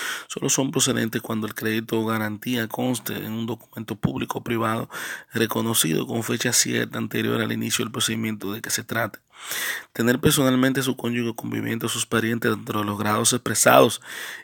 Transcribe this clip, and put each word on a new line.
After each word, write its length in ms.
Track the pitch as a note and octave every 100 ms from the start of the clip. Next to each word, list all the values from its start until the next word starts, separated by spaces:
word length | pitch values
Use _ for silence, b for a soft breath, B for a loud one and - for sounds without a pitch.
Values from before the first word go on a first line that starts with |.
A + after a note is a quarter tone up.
| B B B
solo 220 | - C#3
son 220 | - C3+
procedentes 500 | C#3+ C3 A#2 A#2 A#2
cuando 260 | - A2+ G#2+
el 80 |
crédito 460 | - A2 A2 A2+ A2+
o 60 | A2
garantía 600 | A2 G#2+ G#2 A#2+ B2 A2+
conste 480 | - B2 A#2+ -
en 160 | G#2 G#2
un 140 | A2
documento 520 | A2+ A2 - - A2 A2
público 420 | - C3 - -
o 40 |
privado 460 | A#2 A#2 A2+ A2+ B2 B B B B
reconocido 720 | A2+ A2 A2 A2+ A2+ D#3+ D#3+ C3
con 160 | A#2
fecha 320 | A2+ A#2+ B2
cierta 420 | - B2 A#2+ A2+ A#2
anterior 460 | A2+ A#2 A2 A#2
al 100 | A2
inicio 320 | A2+ A2+ A2+
del 80 | A2+
procedimiento 640 | A2+ A2+ A2+ A2+ G#2+ G2
de 80 | A2
que 80 | -
se 140 | -
trate. 340 | A2+ A2+ A2+ - _ B B B B B B
Tener 260 | - A#2 B2
personalmente 640 | D3+ D3 C3 B2+ C3 C3
su 140 | C3 B2
cónyuge 320 | A#2+ A#2+ A#2
o 80 | A2+
conviviente 480 | A#2 A2 A2 A2+
o 60 | A2+
sus 160 | A#2 -
parientes 460 | A#2 A2 A#2+ A#2+
dentro 260 | G#2+ A2 A2
de 80 | G#2
los 120 | G#2
grados 360 | G#2 A2 A2+
expresados 680 | B2+ - G#2+ - C3 B2+ - B B B B